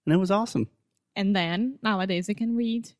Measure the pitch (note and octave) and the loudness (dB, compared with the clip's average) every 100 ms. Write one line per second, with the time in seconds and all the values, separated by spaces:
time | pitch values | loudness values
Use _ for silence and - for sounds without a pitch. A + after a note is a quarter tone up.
0 | - E3 F#3 G3+ A3+ B2+ G#2+ _ _ _ | 2 2 4 2 0 -2 -4 _ _ _
1 | _ - G3 G3 E3+ F3 B3 C#4 G#3+ G3 | _ -4 0 2 0 0 -2 -2 -2 0
2 | F#3+ F3+ F3+ G#3 A3+ A#3 A#3 A#3 A3+ - | 0 -2 -2 -4 -2 -2 -2 -2 -6 -14